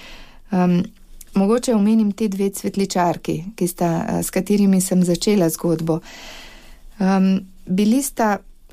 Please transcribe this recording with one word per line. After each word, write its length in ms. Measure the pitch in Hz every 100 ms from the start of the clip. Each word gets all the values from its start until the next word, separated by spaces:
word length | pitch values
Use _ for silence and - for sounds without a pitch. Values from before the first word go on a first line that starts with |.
| - - - - -
Em, 300 | 185 180 175 - - - - -
mogoče 400 | 196 196 240 254
omenim 380 | 214 208 226 208
te 160 | 196 220
dve 220 | 190 196
cvetličarki, 960 | - 202 196 190 180 175 - - 156 185 -
ki 100 | 175
sta, 400 | - 170 165 -
eh, 140 | 175
s 80 | -
katerimi 500 | 185 185 208 196 190
sem 220 | 185 185
začela 440 | 180 170 214 208 165
zgodbo. 520 | - 170 165 165 160 - - - - - - - - - -
Em, 460 | 190 190 190 190 - - -
bili 360 | 185 208 262
sta, 360 | 269 - 220 196 - - -